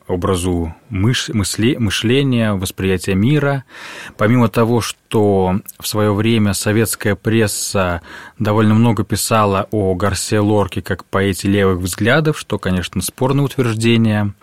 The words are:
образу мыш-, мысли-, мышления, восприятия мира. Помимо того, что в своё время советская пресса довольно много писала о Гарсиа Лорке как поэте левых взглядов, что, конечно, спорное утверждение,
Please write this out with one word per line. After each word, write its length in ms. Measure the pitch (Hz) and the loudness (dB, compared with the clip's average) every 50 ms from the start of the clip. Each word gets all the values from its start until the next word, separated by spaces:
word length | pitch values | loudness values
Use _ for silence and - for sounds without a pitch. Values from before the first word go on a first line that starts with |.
| _ - | _ -6
образу 640 | 92 90 87 95 95 87 85 92 90 87 82 80 82 - _ - | -6 -2 0 0 0 0 0 -2 -2 -2 -2 -4 -8 -12 _ -8
мыш-, 400 | - 95 95 117 131 - - - - | -4 -2 0 0 0 0 -2 -4 -2
мысли-, 420 | 107 95 - - - 107 117 151 | -2 -2 -2 -2 -2 0 0 0
мышления, 760 | - 117 101 - - - 113 123 139 143 139 127 117 113 107 104 | 0 -2 -2 -2 -2 0 0 2 2 2 2 0 0 0 0 0
восприятия 600 | 95 95 92 - - 95 95 95 90 - - 98 | -2 -4 -6 -6 -4 -2 0 0 -2 -2 -2 0
мира. 500 | 92 104 123 151 151 143 143 139 135 123 _ - - - - - - - - - | 2 2 2 2 2 2 0 -2 -2 -6 _ -16 -20 -18 -18 -16 -16 -18 -12 -4
Помимо 320 | - 110 107 120 127 117 107 | 0 2 2 4 4 4 2
того, 320 | - 120 117 110 120 117 | 2 2 2 2 2 0
что 800 | 98 - - _ _ - - 113 104 104 101 95 95 92 92 101 - - - - | -2 -4 -8 _ _ -2 0 2 4 4 4 4 2 2 0 -2 -4 -8 -16 -14
в 80 | - | -10
своё 280 | - - 107 104 104 104 | -6 -2 0 2 2 2
время 400 | 98 107 113 117 113 104 104 95 | 2 2 2 2 2 2 2 0
советская 600 | - - 110 104 110 113 101 - - - 107 101 | -2 0 0 2 2 0 0 -2 -4 -2 -2 -2
пресса 840 | - - 117 107 113 110 101 - - - - - 101 95 90 87 82 - - - - - - - - | -2 -2 0 2 2 2 0 0 -4 -6 -4 -2 -2 0 0 -2 -6 -8 -12 -20 -20 -20 -14 -8 -4
довольно 340 | 110 107 104 107 110 107 107 | -2 0 2 2 4 4 4
много 320 | 110 117 120 110 104 101 | 4 4 4 2 0 -2
писала 640 | - - 95 - - 120 110 107 101 98 95 104 - | -4 -4 -4 -2 0 2 2 2 2 2 0 -2 -2
о 240 | - 107 101 95 92 | -2 -2 0 0 0
Гарсиа 460 | 90 101 98 92 - - - 110 107 | 0 -2 -2 -2 -2 -4 -2 0 0
Лорке 400 | 104 104 107 104 98 92 - 98 | 2 2 2 2 0 -2 -4 -8
как 240 | 92 - 98 - - | -8 -6 -8 -8 -8
поэте 440 | _ - 98 95 101 92 - - 98 | _ -2 0 0 0 0 -2 0 0
левых 320 | 98 101 98 95 95 87 | 2 2 2 2 2 0
взглядов, 580 | 92 90 87 - 107 107 127 156 160 156 151 - | -2 -4 -4 -2 0 2 2 2 2 0 -2 -4
что, 200 | - - - 98 | -6 -8 -6 -6
конечно, 440 | - 98 92 92 87 - - 101 87 | -2 -2 -2 -2 -2 -4 -4 -6 -6
спорное 420 | - - - 131 127 135 139 143 | -6 -4 -2 -2 0 0 0 0
утверждение, 880 | 131 - - 131 120 110 110 113 117 117 113 113 110 107 107 104 104 101 _ | -2 0 -2 -2 -2 -2 0 2 2 2 4 4 2 2 0 0 -2 -4 _